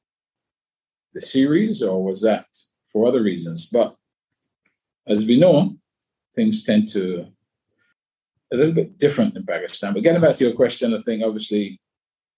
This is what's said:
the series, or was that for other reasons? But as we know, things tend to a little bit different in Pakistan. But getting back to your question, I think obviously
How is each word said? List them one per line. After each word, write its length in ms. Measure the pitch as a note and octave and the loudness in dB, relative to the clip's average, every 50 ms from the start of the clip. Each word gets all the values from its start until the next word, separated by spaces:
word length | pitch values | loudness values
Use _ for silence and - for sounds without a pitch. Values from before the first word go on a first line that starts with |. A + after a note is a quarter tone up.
| _ _ _ _ _ _ _ _ _ _ _ _ _ _ _ _ _ _ _ _ _ _ - | _ _ _ _ _ _ _ _ _ _ _ _ _ _ _ _ _ _ _ _ _ _ -12
the 80 | - | -8
series, 600 | - - - C3+ C3+ D3 D3+ F#3 A3 A3 - - | -6 -2 0 2 2 2 2 0 0 0 -2 -2
or 220 | A#2 F#2+ F#2+ F#2 F#2+ | -2 -2 -2 -2 -2
was 180 | F#2+ F#2 G2 | -4 -4 0
that 240 | G#2+ A2 G2+ - - _ - - - _ _ _ _ _ | 0 0 0 0 -4 _ -20 -20 -20 _ _ _ _ _
for 160 | - G#2+ A2+ | -2 0 0
other 140 | B2 B2+ B2 A2 | 2 2 2 0
reasons? 440 | G2 F2+ E2+ E2 E2+ E2 E2 - | 0 -2 -4 -8 -8 -6 -8 -6
But 280 | - A#2 A#2+ A2 - - _ _ _ _ _ _ _ _ _ _ _ _ _ _ _ _ _ _ _ _ _ _ | -2 0 0 0 -2 -4 _ _ _ _ _ _ _ _ _ _ _ _ _ _ _ _ _ _ _ _ _ _
as 180 | - G#2+ G#2 A2 | -2 -2 0 2
we 140 | A2+ B2 C3+ | 2 4 6
know, 360 | F3 F#3 - F#3+ G3 - - - _ _ _ _ _ _ _ _ _ _ - | 6 6 6 4 2 0 -4 -10 _ _ _ _ _ _ _ _ _ _ -4
things 280 | B2 A2 A2 G#2+ - - | -2 0 0 0 -2 -2
tend 240 | - G#2+ G#2 G#2 - | 0 2 2 0 0
to 380 | - G2+ F#2 F#2 F2+ E2+ E2+ - _ _ _ _ _ _ _ _ _ _ _ _ _ _ _ _ _ _ _ _ _ _ _ - | -4 -4 -4 -4 -6 -8 -10 -14 _ _ _ _ _ _ _ _ _ _ _ _ _ _ _ _ _ _ _ _ _ _ _ -6
a 40 | - | 0
little 180 | A#2+ D3 E3 E3 | 0 2 2 2
bit 240 | - - - - | 0 -2 -4 -2
different 380 | - C#3+ C#3+ - C3 A2 G2+ - | 0 0 0 2 2 0 0 0
in 100 | F#2+ - | -6 -8
Pakistan. 480 | - F2 F2 F2+ - - - G#2 G2+ G2+ | -6 -6 -6 -6 -8 -8 -8 -6 -4 -4
But 100 | - B2 | 2 2
getting 180 | E3 E3 E3+ | 2 4 4
back 140 | E3 D3 C3+ | 4 2 2
to 100 | - C3+ | 2 0
your 80 | A#2 A2+ | 0 2
question, 400 | - B2+ A#2 - - B2 A#2 A2 | 2 0 0 0 -2 -2 -2 -2
I 80 | G#2+ | -2
think 220 | - A#2+ A2+ G#2+ A2+ | -4 -6 -4 -2 -2
obviously 560 | A2 G#2+ G#2+ G#2+ - G#2 G#2 G2+ F#2+ F#2+ - _ _ _ _ _ _ _ _ _ _ _ | -4 -4 -4 -6 -4 -2 -2 -2 -4 -8 -16 _ _ _ _ _ _ _ _ _ _ _